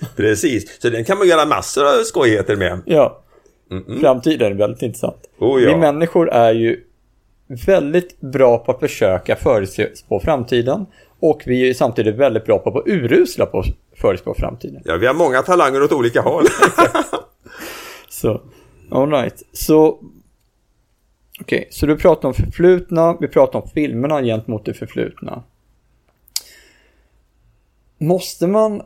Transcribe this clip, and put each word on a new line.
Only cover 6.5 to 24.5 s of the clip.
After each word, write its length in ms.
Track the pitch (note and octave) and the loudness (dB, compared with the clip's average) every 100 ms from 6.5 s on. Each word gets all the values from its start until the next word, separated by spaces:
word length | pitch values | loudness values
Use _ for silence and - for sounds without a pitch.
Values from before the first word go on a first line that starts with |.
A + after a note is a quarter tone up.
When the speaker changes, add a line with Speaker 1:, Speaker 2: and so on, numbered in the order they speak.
Speaker 1:
ju 280 | A2+ A2+ - _ _ _ _ _ _ _ B2 - | 4 0 -2 _ _ _ _ _ _ _ -8 0
väldigt 540 | F#3+ D3 E3+ F3 - | 2 2 -2 -2 -12
bra 380 | C#3 C3 C3 A#2 | -8 2 4 4
på 140 | - | 0
att 80 | A#2+ | -4
försöka 560 | D3 - G#2 F#2 - - | -4 0 0 0 -2 -2
förutspå 840 | D#3+ A#2 F#2+ - G#2+ - _ G#2 | 0 0 -2 -4 -6 -6 _ -4
framtiden. 640 | E3+ D3 A#2+ B2 A#2+ E3 F#3+ _ _ _ | -2 -2 0 -2 0 -4 -6 _ _ _
Och 220 | E3 D3+ - | 0 0 -2
vi 240 | B2+ B2+ | 0 0
är 40 | |
samtidigt 400 | B2 C#3 A2+ A2 | 0 -2 0 -2
väldigt 300 | G#2+ C#3 A2 | 0 0 0
bra 140 | - G2+ | 0 0
på, 140 | - | 0
på 100 | A#2+ - | -4 -2
urusla 600 | G3 A#2+ D3+ F4+ - - | -2 2 2 2 0 -4
på 120 | - | -2
att 80 | F#2 - _ _ | -4 -6 _ _
förutspå 340 | A2+ F#2+ - | -2 -2 -6
framtiden. 480 | - D2+ - - C#3 | -6 -6 -8 -14 -14
Speaker 2:
Ja, 120 | - E2+ | -6 -2
vi 100 | A#2+ | 0
har 80 | |
många 280 | D3 E3 B2+ | 2 2 0
talanger 400 | C3+ F3+ C#3+ C3+ | 0 2 2 2
åt 100 | D3 | 0
olika 280 | D#3 A#2+ B2 | 2 0 0
håll. 260 | A2+ D#3 D#4 - D4+ - E4+ D#4 D4+ - - | 0 2 2 4 0 4 2 2 -4 -8 -12
<laughs> 800 | _ - - - - - - - | _ -20 -20 -18 -16 -18 -20 -20
Speaker 1:
Så, 320 | - B2+ G#2 - _ _ _ - | -6 -4 -4 -8 _ _ _ -6
all 200 | - C#3 | -2 0
right. 320 | D3 A#2+ - - | 0 -2 -8 -20
Så, 460 | - - D#3 D#3 - - - _ _ _ _ _ _ _ _ _ _ _ - | -12 2 4 4 0 -12 -20 _ _ _ _ _ _ _ _ _ _ _ -20
okej, 280 | - - - | -6 -6 -6
så 160 | - D3 | -6 -2
du 100 | D3+ | 2
pratar 320 | F#3 D#3 C#3 | 2 2 -2
om 60 | |
förflutna, 840 | B2 - - F3 F3+ F3 E3+ E3 E3+ | -4 -6 0 2 2 0 0 0 0
vi 80 | D3 | -2
pratar 300 | - C3+ A#2 | 2 2 0
om 100 | - | -6
filmerna 480 | - D3 A#2 C#3 D3+ | -6 -4 -4 -2 -2
gentemot 420 | B2 A2 A2+ | -2 -4 -4